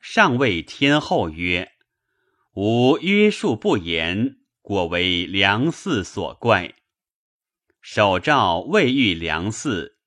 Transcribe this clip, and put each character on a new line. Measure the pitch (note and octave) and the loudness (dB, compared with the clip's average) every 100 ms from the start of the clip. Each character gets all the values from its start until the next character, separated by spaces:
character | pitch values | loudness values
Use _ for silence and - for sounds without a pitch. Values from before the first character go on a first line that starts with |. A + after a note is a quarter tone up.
上 | - - G3 B2+ | -6 2 4 4
谓 | C3+ F2 | 2 0
天 | D#2 - C#3 D3 | -4 -2 2 2
后 | D3+ F3 F2+ | 0 -2 -2
曰 | D#2 F2 F2+ - _ _ _ _ _ _ _ _ | -4 -4 -2 -4 _ _ _ _ _ _ _ _
：“吾 | - G2+ A#2 B2 D#3 | -4 0 2 4 2
约 | D#3+ G3+ G#3 | 2 2 2
束 | G3+ G#3 A2 | 2 -2 -2
不 | G#3 C3+ | 0 -2
严， | E2+ E2 E2 F#2 B2+ - _ _ | -2 -2 -2 -2 -4 -6 _ _
果 | - G2 F2 | -6 -2 -2
为 | F2 F2+ F2 F2 | -2 0 -2 -4
梁 | F#2+ G2 G#2 D3 | 0 2 2 -2
嗣 | - - G#2+ | -4 -4 -4
所 | F2+ - D#2 | -4 -8 -10
怪。” | B1 A#2 G2+ F2 - _ _ _ _ _ _ _ _ _ _ | -6 0 0 0 -16 _ _ _ _ _ _ _ _ _ _
手 | - - G#2 F#2 | -10 0 2 2
诏 | A#2 C#3+ G2+ E2+ | 2 2 2 0
未 | G#2+ G3+ C#3+ | 0 0 2
遇 | C3 A#2 | 2 0
梁 | E2+ E2 D#2 F#2+ | 0 -4 -4 -4
嗣 | A2 D3+ G2 D2+ _ | -6 -4 -6 -6 _